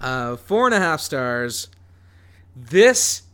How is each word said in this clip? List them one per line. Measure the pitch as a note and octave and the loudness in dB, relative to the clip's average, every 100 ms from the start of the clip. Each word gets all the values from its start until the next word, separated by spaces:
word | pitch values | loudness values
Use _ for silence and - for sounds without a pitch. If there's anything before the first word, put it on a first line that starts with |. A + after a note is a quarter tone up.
Uh, | B2+ C3 A#2+ A#2+ | -6 -4 -6 -8
four | - G#3 B3+ | -2 0 2
and | |
a | G#3+ | 2
half | F3 D#3 | 0 -2
stars. | - C#3 B2 A#2+ A#2+ A#2 - - - - - - - - - - | -4 -4 -4 -4 -4 -8 -12 -16 -20 -20 -20 -20 -20 -20 -20 -20
This | - F3 A#3+ B3 - - - | -2 4 6 4 0 -4 -10